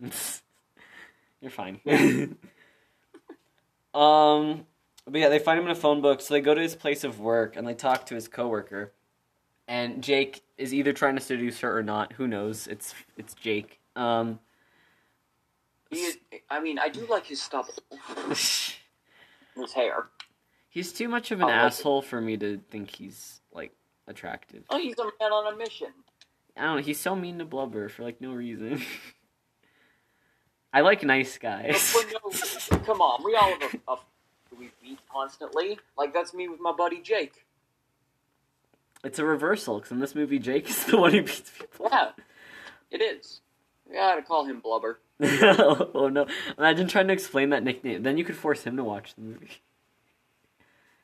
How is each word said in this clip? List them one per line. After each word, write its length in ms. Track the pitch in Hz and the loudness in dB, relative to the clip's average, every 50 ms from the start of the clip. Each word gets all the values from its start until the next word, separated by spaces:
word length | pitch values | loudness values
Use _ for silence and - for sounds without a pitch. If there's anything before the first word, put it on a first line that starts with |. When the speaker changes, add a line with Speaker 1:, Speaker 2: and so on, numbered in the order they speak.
Speaker 1:
<laughs> 1400 | 123 - - - - - - - - _ _ _ _ _ _ _ - - - - - - _ _ _ _ _ _ - | -14 -12 -10 -8 -8 -8 -10 -12 -16 _ _ _ _ _ _ _ -20 -20 -20 -20 -20 -20 _ _ _ _ _ _ -18
You're 80 | 127 | -14
fine. 300 | - - 98 92 98 104 - | -12 -10 -10 -10 -12 -10 0
<laughs> 540 | 147 - - 139 - 127 131 143 - - - - - - _ _ _ _ _ _ _ _ _ _ _ - - _ - - - _ _ _ _ _ _ _ _ _ _ - | 2 4 6 6 6 4 2 -2 -4 -8 -14 -20 -20 -20 _ _ _ _ _ _ _ _ _ _ _ -20 -20 _ -20 -20 -20 _ _ _ _ _ _ _ _ _ _ 2
Um, 720 | 143 147 151 151 151 151 151 151 151 151 151 156 156 151 - _ _ _ _ _ - - | 6 8 8 10 10 8 8 6 4 2 0 -4 -6 -10 -16 _ _ _ _ _ -20 -12
but 140 | - 139 156 | -4 0 4
yeah, 80 | 156 143 | 4 6
they 100 | 147 151 | 6 6
find 200 | 147 165 165 165 | 4 4 2 2
him 80 | 175 | 2
in 40 | 175 | 0
a 40 | 165 | -2
phone 240 | 170 - 147 147 147 | 2 2 2 4 4
book, 200 | 139 143 135 135 | 4 4 4 2
so 140 | - - 147 | 0 0 0
they 60 | 147 | 2
go 140 | 135 143 151 | 4 4 4
to 60 | 160 | 4
his 140 | 165 165 165 | 2 0 -4
place 300 | - - 151 143 143 - | -4 -4 -4 -4 -2 -4
of 160 | 131 110 104 | -8 -8 -6
work, 360 | 107 113 117 117 110 107 - | -2 0 2 2 0 0 -4
and 100 | - 113 | -8 -8
they 80 | 120 117 | -8 -8
talk 320 | - - 131 127 127 - | -4 0 0 0 0 -2
to 80 | - 127 | -6 -10
his 140 | 113 110 - | -10 -10 -10
coworker. 640 | - - 120 120 113 104 98 - 98 98 104 104 - _ _ _ _ _ _ _ _ _ _ _ _ _ _ - | -8 -6 -4 -2 -2 -4 -4 -6 -8 -10 -10 -10 -14 _ _ _ _ _ _ _ _ _ _ _ _ _ _ -6
And 340 | 120 123 120 120 120 131 127 | -4 -4 -4 -4 -6 -6 -2
Jake 400 | 139 139 135 135 135 - - - _ _ - | 0 2 2 2 0 -4 -12 -20 _ _ -10
is 140 | 135 123 127 | -8 -4 -2
either 180 | 143 139 143 139 | 0 0 0 2
trying 240 | - 156 135 135 | 2 2 0 0
to 40 | 135 127 | 0 -4
seduce 380 | - 131 120 120 120 113 - | -4 -4 -4 -4 -4 -4 -4
her 160 | - 120 101 | -4 -2 -2
or 60 | 113 110 | -2 -2
not, 300 | 104 107 104 104 - 117 | -2 -2 -2 -2 -4 -6
who 120 | - 135 123 | -6 -6 -4
knows? 380 | 110 101 101 107 110 110 - | -4 -4 -4 -4 -6 -8 -10
It's, 280 | - 104 104 - - - - - _ _ | -12 -12 -12 -12 -14 -16 -18 -20 _ _
it's 180 | - 107 - - | -20 -18 -18 -20
Jake. 460 | - - 113 107 104 107 - - _ _ _ _ | -8 -4 -4 -4 -4 -4 -8 -16 _ _ _ _
Um, 420 | 123 123 117 117 117 113 117 110 107 - _ _ _ _ _ _ _ _ _ _ _ _ _ _ _ _ _ _ _ _ _ _ _ _ _ _ _ _ _ | -4 0 2 2 2 0 -2 -6 -8 -14 _ _ _ _ _ _ _ _ _ _ _ _ _ _ _ _ _ _ _ _ _ _ _ _ _ _ _ _ _
Speaker 2:
He 80 | 311 330 | -8 -4
is, 180 | 349 339 - - _ _ - 214 - - | -4 -4 -6 -8 _ _ -20 -20 -10 -8
I 100 | - 151 | -6 -4
mean, 180 | 160 160 147 139 | -4 -4 -2 -2
I 100 | - 156 | -2 -2
do 180 | - 214 233 | -2 -6 -2
like 200 | 226 226 190 - | -2 -2 -2 -2
his 140 | - 143 135 - | -4 -8 -10 -8
stubble. 320 | - - 135 - - - - - _ | -6 -4 -6 -6 -6 -10 -16 -18 _
Speaker 1:
<laughs> 460 | 135 - - - - - - - 143 - - - - - - - - - - _ _ _ _ _ _ _ - _ _ _ _ _ _ | -20 -20 -16 -14 -12 -10 -6 -4 -2 0 0 0 0 0 -2 -4 -8 -12 -18 _ _ _ _ _ _ _ -20 _ _ _ _ _ _
Speaker 2:
His 160 | 127 127 - - | -12 -12 -4 -2
hair. 360 | 131 123 101 - - - - _ - - - _ _ _ _ _ _ _ _ | 0 0 0 0 -4 -6 -8 _ -20 -20 -20 _ _ _ _ _ _ _ _
Speaker 1:
He's 240 | - - 185 180 - | -8 -8 -8 -8 -6
too 160 | - 233 240 | -6 -4 -2
much 220 | 240 240 240 - | -2 -4 -4 -4
of 80 | 226 190 | -2 0
an 40 | 156 | 2
Speaker 2:
Oh, 40 | 123 | 4
okay. 80 | 117 | 4
Speaker 1:
asshole 460 | 110 120 123 123 - - 147 139 139 139 | 6 4 4 4 2 0 0 0 0 0
for 180 | - 131 120 | -4 -6 -4
me 160 | 113 110 110 | -4 -4 -4
to 240 | 101 104 104 104 98 - _ | -4 -4 -4 -6 -6 -10 _
think 200 | - 107 104 - - | -14 -12 -12 -12 -14
he's, 460 | - 98 98 - - - - - - _ _ - | -16 -18 -18 -18 -20 -20 -20 -20 -20 _ _ -16
like, 180 | 85 76 - - _ _ _ _ _ _ | -14 -14 -14 -16 _ _ _ _ _ _
attractive. 580 | - - - - - - - - - - - - - | -20 -18 -14 -12 -12 -12 -12 -14 -18 -20 -20 -8 -6
Speaker 2:
Oh, 80 | 269 285 | -4 -4
he's 200 | 349 254 226 - | -4 -4 -6 -6
a 60 | 233 208 208 - | -6 -6 -4 -4
man 140 | 220 214 214 | -2 0 0
on 220 | 214 214 214 208 | 0 0 -2 -4
a 20 | |
mission. 320 | 214 226 220 - - - 131 135 _ _ _ _ _ - _ _ _ _ _ _ - | -6 -8 -10 -10 -10 -12 -14 -14 _ _ _ _ _ -20 _ _ _ _ _ _ -6
Speaker 1:
I 60 | 143 | -2
don't 120 | 160 160 | -2 -2
know, 60 | 139 139 | -2 -2
he's 180 | 143 147 147 | -4 -4 -4
so 160 | - 180 190 | -2 -2 -2
mean 220 | 190 180 175 175 170 | -2 -4 -6 -8 -10
to 80 | 165 | -10
Blubber 420 | 156 131 135 135 123 107 107 101 107 | -8 -6 -6 -6 -4 -6 -6 -8 -8
for, 140 | - - 120 | -10 -10 -10
like, 180 | 120 117 - | -12 -10 -10
no 120 | 127 131 127 | -12 -10 -10
reason. 480 | 123 120 117 113 104 107 113 143 131 123 - - - - - - _ _ _ _ _ _ _ _ _ _ _ _ _ _ | -8 -8 -8 -8 -8 -8 -6 -6 -6 -8 -10 -12 -14 -16 -20 -20 _ _ _ _ _ _ _ _ _ _ _ _ _ _
<laughs> 880 | _ _ _ _ _ _ _ _ _ _ _ _ _ _ _ _ _ - | _ _ _ _ _ _ _ _ _ _ _ _ _ _ _ _ _ 4
I 80 | 139 151 | 6 6
like 200 | 190 208 202 156 | 6 6 4 4
nice 360 | 139 131 131 131 127 - - | 2 2 2 2 0 -6 -8
guys. 340 | - 113 101 98 - - - - - - - | -8 -6 -6 -4 -2 0 0 2 2 2 2
Speaker 2:
But 80 | 226 220 | 2 2
for 80 | 214 214 | 0 -4
no 180 | 220 - - | -10 -10 -8
reason. 540 | - - - - - - - - - - - | -6 -6 -6 -6 -6 -8 -2 0 0 0 2
Come 160 | 214 220 190 | 0 2 4
on, 240 | 175 143 120 120 - | 4 4 4 2 0
we 100 | 202 226 | 0 4
all 160 | 220 202 190 180 147 | 4 4 4 4 0
have 160 | 143 127 - - - - | -4 -6 -8 -8 -8 -6
a, 40 | 127 | -8
a, 40 | - - _ _ _ _ _ _ _ _ _ 127 120 | -8 -8 _ _ _ _ _ _ _ _ _ -20 -20
we 100 | 123 120 - _ 120 | -20 -20 -20 _ -20
beat 160 | 127 135 135 _ _ | -18 -18 -18 _ _
constantly. 680 | - 135 135 135 - - 151 - 135 156 175 202 208 202 - _ _ | -8 -8 -8 -8 -8 -12 -14 -6 -4 -4 -4 -4 -6 -8 -12 _ _
Like, 160 | - 143 139 143 | -4 -4 -2 0
that's 220 | 175 175 175 175 | -2 -2 -2 -6
me 140 | 180 180 175 | -8 -8 -8
with 120 | 165 156 | -8 -6
my 120 | 170 139 - | -4 -4 0
buddy 280 | 170 175 170 170 170 | 0 0 -2 -2 -4
Jake. 460 | - - 220 202 151 - - _ _ _ _ _ _ _ _ _ _ _ _ _ _ _ _ _ _ _ _ _ _ _ _ _ _ _ _ _ _ _ _ _ - | -4 -2 -2 -2 -2 -4 -8 _ _ _ _ _ _ _ _ _ _ _ _ _ _ _ _ _ _ _ _ _ _ _ _ _ _ _ _ _ _ _ _ _ -12
Speaker 1:
It's 120 | 135 131 - | -10 -4 -2
a 60 | 151 | 0
reversal, 560 | 156 156 139 147 170 214 202 - - 110 107 | 0 2 2 2 0 0 0 -2 -4 -6 -6
'cause 100 | - - 123 | -6 -6 -4
in 80 | 123 | -4
this 140 | 135 139 - | -4 -4 -2
movie, 240 | 151 151 135 143 135 | -2 -2 0 0 -2
Jake 300 | 110 123 131 143 - - | 0 0 0 0 -2 -2
is 160 | 220 - - | -4 -4 2
<laughs> 20 | |
the 100 | - - 214 | 4 6 6
one 140 | 175 165 151 | 8 8 8
who 100 | 196 151 | 6 4
beats 280 | - - - - - - | 2 -4 -8 -12 -16 -18
people. 320 | - - - - - - 226 | -18 -18 -18 -12 -6 -2 2
Speaker 2:
Yeah, 200 | 269 233 147 - - - - _ _ - - - - - - - - - _ _ | 2 2 2 2 -2 -8 -20 _ _ -20 -20 -20 -20 -20 -20 -20 -20 -20 _ _
it 100 | - - 220 | -4 -2 -2
is. 380 | 220 - - - - - - _ _ _ _ _ _ _ _ _ - | -2 -2 -6 -12 -18 -20 -20 _ _ _ _ _ _ _ _ _ -10
We 60 | - | -4
gotta 280 | 190 196 190 180 156 139 | 0 2 2 2 2 0
call 220 | - 170 156 143 | 0 0 0 2
him 160 | 139 127 117 | 0 -4 -6
Blubber. 380 | - 113 113 113 113 113 117 - _ _ | -4 -2 -2 0 0 -2 -6 -8 _ _
Speaker 1:
<laughs> 100 | _ - | _ 0
Oh, 880 | 147 139 143 135 220 208 185 - 202 143 151 - 180 - - 131 139 135 135 | 2 2 6 8 8 8 10 8 8 6 6 4 2 -2 0 0 0 2 2
no! 140 | 143 143 - - - - - - - | 2 0 0 -2 -8 -10 -10 -2 2
Imagine 300 | 156 160 160 165 185 185 | 4 4 4 4 2 2
trying 180 | - 208 190 | 2 2 4
to 60 | 190 190 | 4 2
explain 360 | 185 - - - 139 139 139 | 0 -2 -2 0 2 2 4
that 120 | 143 131 123 | 2 2 0
nickname. 400 | 131 123 - - 131 107 90 110 | -2 -4 -4 -4 -6 -6 -2 -2
Then 160 | 135 143 160 | 0 0 0
you 60 | 175 | -2
could 120 | - 165 | -2 -6
force 280 | - - 156 143 - - | -4 -2 -2 -2 -2 -4
him 120 | 131 123 | -6 -6
to 80 | 135 127 | -4 -4
watch 300 | 107 104 101 - - - | -4 -6 -8 -10 -14 -18
the 80 | - 110 | -16 -16
movie. 400 | 110 113 - - - - - _ _ _ _ _ _ _ _ _ _ _ _ _ _ _ _ _ _ _ _ _ _ _ _ _ _ _ _ | -16 -16 -16 -18 -20 -20 -20 _ _ _ _ _ _ _ _ _ _ _ _ _ _ _ _ _ _ _ _ _ _ _ _ _ _ _ _